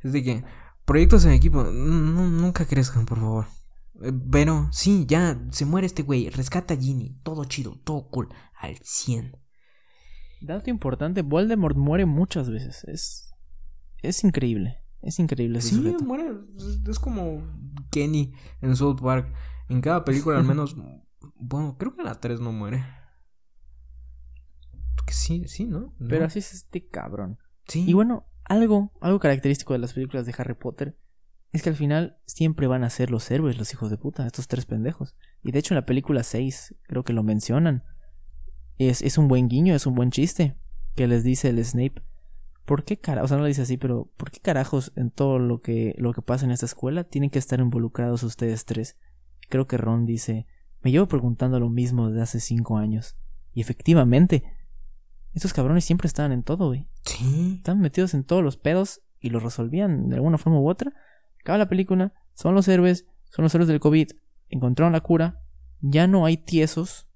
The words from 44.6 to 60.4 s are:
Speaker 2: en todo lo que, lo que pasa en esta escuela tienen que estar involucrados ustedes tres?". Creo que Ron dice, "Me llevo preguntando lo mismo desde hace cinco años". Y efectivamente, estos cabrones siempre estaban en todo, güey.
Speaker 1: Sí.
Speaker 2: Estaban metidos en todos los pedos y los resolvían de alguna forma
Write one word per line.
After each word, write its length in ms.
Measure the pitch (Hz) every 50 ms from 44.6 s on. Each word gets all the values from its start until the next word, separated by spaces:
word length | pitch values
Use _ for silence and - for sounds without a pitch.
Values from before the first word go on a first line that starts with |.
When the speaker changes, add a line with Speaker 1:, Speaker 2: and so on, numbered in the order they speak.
| - - - 135 131 - -
Speaker 2:
en 140 | - 127 117
todo 300 | - - 139 139 135 127
lo 220 | 123 120 120 117
que, 340 | - - 117 113 113 107 -
lo 160 | - 123 120 120
que 80 | -
pasa 240 | - - 120 131 139
en 60 | 127
esta 140 | 123 120 -
escuela 360 | 120 - - - 127 147 175 175
tienen 240 | _ - 139 139 143
que 100 | - 143
estar 200 | 127 - 131 123
involucrados 640 | 127 123 120 117 117 117 - - 120 120 120 120 123
ustedes 420 | 113 110 - 120 117 113 110 -
tres?". 320 | - 113 110 113 - - - - - - - - - - - - -
Creo 180 | - 131 135
que 100 | - -
Ron 280 | 120 110 113 117 117 117
dice, 400 | 117 117 117 - - 113 110 113 - - - - - - -
"Me 100 | - 127
llevo 160 | 127 156 202
preguntando 520 | 196 - 135 120 123 120 - 127 127 127 123
lo 100 | 120 120
mismo 400 | 117 120 123 120 123 123 113 110
desde 120 | 110 113
hace 180 | 113 117 - 120
cinco 380 | - - 117 117 113 - 113
años". 380 | 107 107 107 107 110 110 - - - - - - - - - -
Y 80 | 117
efectivamente, 840 | 113 - 123 - - - 170 160 131 120 120 139 175 180 170 131 - - - - - - - - - - - - - - - - - - -
estos 200 | 165 - 190 -
cabrones 320 | - 127 135 160 175 -
siempre 200 | - 170 175 -
estaban 240 | 160 - - 147 143
en 120 | 131 123 -
todo, 240 | - 151 180 190
güey. 200 | 143 123 135 156 - - - -
Speaker 1:
Sí. 520 | - - - 123 131 139 160 175 180 190
Speaker 2:
Estaban 240 | 180 - - 180 208
metidos 320 | 185 147 - - 185 180 156
en 120 | 143 131
todos 180 | - 170 185 175
los 140 | 143 127
pedos 440 | - - 143 165 185 196 196 - - _ _ _ -
y 100 | - 120
los 100 | 117 113
resolvían 680 | 110 117 - - 117 117 143 180 208 196 160 131 123 123
de 60 | 127
alguna 200 | 123 131 160 165
forma 220 | 147